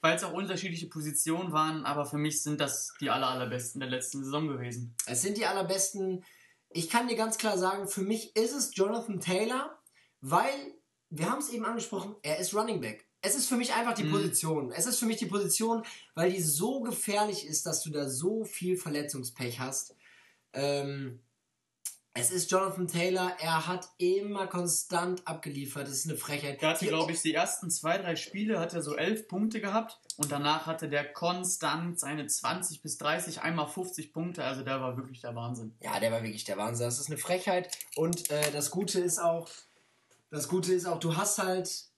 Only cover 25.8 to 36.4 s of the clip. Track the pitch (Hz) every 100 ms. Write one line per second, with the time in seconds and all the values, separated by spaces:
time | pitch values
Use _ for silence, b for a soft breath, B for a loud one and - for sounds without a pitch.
25.8 | 139 135 160 147 - 147 139 139 156 165
26.8 | 190 160 165 165 160 151 190 - 175 -
27.8 | 160 185 185 165 - 196 214 196 170 170
28.8 | 147 147 170 214 - 185 220 220 202 214
29.8 | 220 - _ - 147 143 143 160 160 160
30.8 | 151 143 143 - 170 180 180 - 156 160
31.8 | 170 170 139 151 139 - 123 175 180 151
32.8 | 156 - 147 165 170 151 160 165 151 -
33.8 | 180 - 151 - 175 170 131 131 131 135
34.8 | 131 123 127 - 123 117 120 123 110 -
35.8 | - - 110 113 113 104